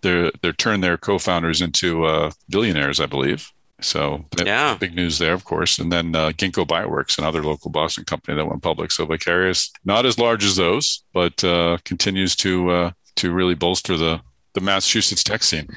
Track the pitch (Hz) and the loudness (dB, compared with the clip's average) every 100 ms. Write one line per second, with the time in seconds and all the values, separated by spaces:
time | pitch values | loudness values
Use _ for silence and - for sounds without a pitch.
0 | 98 87 87 - 87 - - 104 92 85 | 0 2 2 0 -4 -2 0 2 2 0
1 | - 98 - 87 82 78 87 71 92 82 | 0 0 2 0 2 0 0 0 0 2
2 | 80 78 76 - - 90 113 80 69 69 | 2 2 0 -4 -4 0 2 2 0 0
3 | 71 69 67 147 - _ _ _ - 78 | -2 0 0 -2 -6 _ _ _ -4 -2
4 | 73 71 76 - 90 110 147 101 95 87 | -2 -2 -6 -2 0 2 0 0 -4 -2
5 | 87 78 82 90 - 82 80 - 82 85 | -2 0 2 0 -2 -2 0 0 0 0
6 | 85 82 80 80 95 87 80 82 - 73 | 0 0 0 0 -2 0 0 0 0 -4
7 | 69 - 78 80 76 76 - 76 80 - | -2 -2 0 0 -2 -4 -4 -2 -2 -4
8 | - 80 - 76 78 78 82 78 82 - | -6 -8 -4 -4 -2 -2 -2 -2 -2 -2
9 | 78 80 - 87 92 90 - - 92 104 | -2 -2 -2 0 0 0 -4 -6 0 2
10 | 127 117 120 113 101 95 87 113 147 - | 2 2 2 2 0 2 2 2 0 -4
11 | - 92 87 - 92 87 85 85 - 90 | -4 0 0 0 0 2 2 0 -4 -2
12 | - 95 92 - 98 92 90 87 87 87 | -2 0 0 0 0 2 2 2 0 -4
13 | _ - 90 87 90 85 87 92 - 87 | _ -4 0 2 2 2 0 0 0 0
14 | 82 80 - _ _ - 95 98 - 113 | 2 0 -6 _ _ -4 0 0 2 2
15 | - 101 - 110 - 80 71 | 0 0 -2 0 0 -2 -6